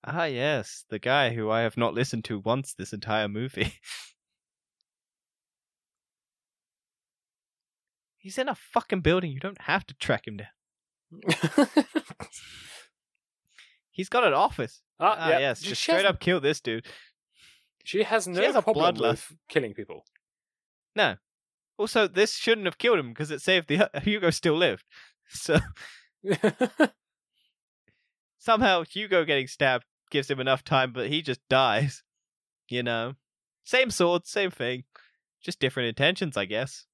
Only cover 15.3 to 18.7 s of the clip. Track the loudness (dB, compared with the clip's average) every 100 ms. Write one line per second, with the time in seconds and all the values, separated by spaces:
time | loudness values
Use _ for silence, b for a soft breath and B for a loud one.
15.3 | 2 2 -2 -6 -6 0 2 2 0 0
16.3 | 2 2 -2 -4 -6 -8 B B _ _
17.3 | _ b b b _ -6 -2 2 0 0
18.3 | 0 2 2 2